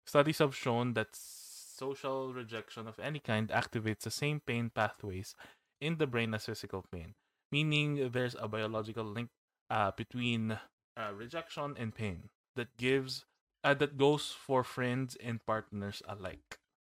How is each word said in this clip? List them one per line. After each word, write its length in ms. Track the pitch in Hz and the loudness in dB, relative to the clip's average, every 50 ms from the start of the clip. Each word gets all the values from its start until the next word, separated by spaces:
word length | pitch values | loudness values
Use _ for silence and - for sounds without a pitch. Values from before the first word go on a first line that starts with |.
| _ | _
Studies 340 | - - 147 143 156 160 - | 4 6 6 6 6 6 4
have 160 | 156 139 131 | 4 4 4
shown 380 | - - 131 117 117 123 123 117 | 0 0 2 2 4 2 2 2
that 180 | 113 110 - | 2 0 0
social 1200 | - - - - - - - - - - - - - - 135 139 135 - - 135 135 135 131 131 | -4 -16 -14 -14 -16 -16 -16 -16 -16 -16 -16 -16 -12 -6 -6 -6 -6 -4 -4 -2 -2 -2 -2 -4
rejection 560 | 127 127 120 110 113 110 104 - - 117 110 113 | -6 -8 -8 -6 -6 -8 -8 -8 -10 -10 -10 -10
of 120 | 107 - | -8 -6
any 200 | 101 143 151 143 | -6 -4 -4 -4
kind 300 | - - 113 107 110 104 | 0 2 2 2 2 4
activates 540 | - 113 - - - 117 107 110 104 - - | 2 2 2 2 -2 0 0 0 -2 0 -4
the 100 | 113 - | -6 -4
same 260 | - 147 147 151 147 | 0 0 0 0 0
pain 300 | - - 120 117 117 113 | -2 -2 -2 0 -2 -2
pathways 640 | - 117 107 104 - - - 101 92 95 104 - - - - - - _ _ _ _ - | 2 2 0 0 0 -4 -8 -6 -6 -6 -8 -8 -12 -18 -20 -20 -20 _ _ _ _ -6
in 180 | 139 156 170 156 | -4 -2 0 0
the 80 | 156 | 0
brain 260 | 131 120 117 113 110 | 2 2 0 2 2
as 140 | 110 104 - | 0 -2 -2
physical 380 | - 107 - - 101 - 95 - | -4 -6 -6 -6 -6 -6 -6 -6
pain, 300 | - - 85 82 82 - _ _ _ _ _ _ - | -6 -10 -10 -10 -10 -14 _ _ _ _ _ _ -2
meaning 600 | 143 147 156 151 151 147 147 147 147 143 131 123 | 0 2 2 4 4 4 4 2 2 2 0 2
there's 240 | 117 127 123 120 120 | 2 0 0 0 -2
a 120 | - 113 107 | -4 -4 -2
biological 560 | 110 110 110 110 110 110 107 113 107 113 107 | -2 0 0 0 0 -2 -4 -4 -4 -4 -4
link, 240 | 107 101 117 120 117 _ _ _ _ _ _ _ - | -4 -4 -4 -6 -6 _ _ _ _ _ _ _ 0
uh, 240 | 117 107 104 98 | 2 4 4 4
between, 640 | - - 117 - - 123 120 120 117 113 110 110 110 107 - - _ _ _ _ - | 2 -2 -8 -6 -4 -2 0 2 2 2 2 0 -2 -4 -6 -14 _ _ _ _ -8
uh, 160 | 117 110 104 | -6 -6 -6
rejection 600 | 101 101 117 120 156 165 165 - - 160 143 143 139 | -6 -8 -10 -8 -8 -8 -8 -8 -6 -6 -6 -4 -4
and 160 | - 117 110 | -4 -4 -4
pain 360 | - - 110 101 87 85 - - _ _ _ _ - | -4 -2 -4 -2 -4 -4 -10 -16 _ _ _ _ -6
that 140 | 127 113 - _ | -6 -6 -6 _
gives, 500 | 113 123 127 135 139 131 131 131 - - _ _ _ _ _ _ _ - | 0 2 4 4 4 2 0 -6 -10 -10 _ _ _ _ _ _ _ 4
uh, 100 | 143 143 | 4 6
that 240 | 135 147 143 147 131 | 6 4 2 4 6
goes 320 | 139 147 151 143 - - | 6 6 6 6 0 -6
for 320 | - - - - 135 127 | -8 -10 -2 4 4 4
friends 540 | 120 - - 131 123 123 123 131 131 123 - - | 4 2 0 0 2 2 2 2 0 -2 -6 -8
and 220 | - 120 117 110 - | -4 -4 -4 -4 0
partners 600 | - 110 110 104 - 104 101 101 101 101 - - | 0 -2 -2 -2 -4 -6 -6 -4 -4 -6 -8 -10
alike. 540 | - 101 101 92 90 82 - _ - - - _ _ _ _ | -10 -10 -8 -8 -8 -8 -10 _ -18 -18 -18 _ _ _ _